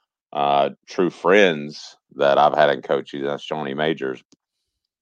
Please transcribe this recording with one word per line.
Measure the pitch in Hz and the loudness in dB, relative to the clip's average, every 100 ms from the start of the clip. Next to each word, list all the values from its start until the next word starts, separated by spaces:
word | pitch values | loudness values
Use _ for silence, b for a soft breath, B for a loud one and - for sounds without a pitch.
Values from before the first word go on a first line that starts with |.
| _ _ _ | _ _ _
uh, | 73 71 71 71 - _ | -4 0 0 0 -4 _
true | - 87 | -4 -4
friends | - 85 104 95 76 73 73 - - _ 69 | -2 2 4 4 2 -8 -14 -20 -20 _ -2
that | 71 69 | 2 4
I've | 73 | 4
had | 71 73 | 4 2
in | 67 | 2
coaching, | - 71 65 71 | -2 -4 -4 -8
that's | 69 71 | -6 -8
Johnny | - 78 71 | -8 -8 -6
Majors. | 69 78 73 67 64 _ _ _ _ _ _ _ _ | -4 -2 -2 -6 -8 _ _ _ _ _ _ _ _